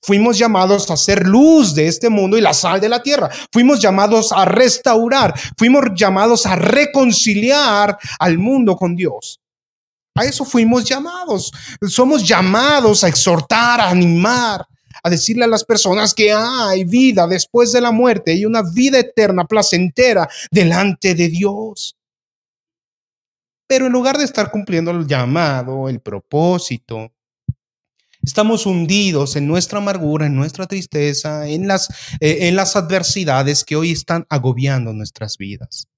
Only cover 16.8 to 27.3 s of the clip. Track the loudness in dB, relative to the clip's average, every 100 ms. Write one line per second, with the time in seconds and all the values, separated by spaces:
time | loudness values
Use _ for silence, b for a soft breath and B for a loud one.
16.8 | 0 2 4 4 0 0 -2 0 2 2
17.8 | 0 2 2 2 0 -2 0 -2 -2 0
18.8 | 2 2 0 0 2 2 0 0 0 0
19.8 | -2 2 2 2 -2 B B 2 2 2
20.8 | -2 -2 -2 0 -2 0 -4 -4 -12 -12
21.8 | -14 -16 _ _ _ _ _ _ _ _
22.8 | _ _ _ _ _ _ _ _ _ 0
23.8 | 2 0 0 -2 -2 -4 -4 -6 -4 -4
24.8 | -2 -4 -2 -2 -2 0 0 -2 -6 -8
25.8 | -6 -8 -10 -14 _ 0 0 0 -4 -10
26.8 | _ -14 -14 _ _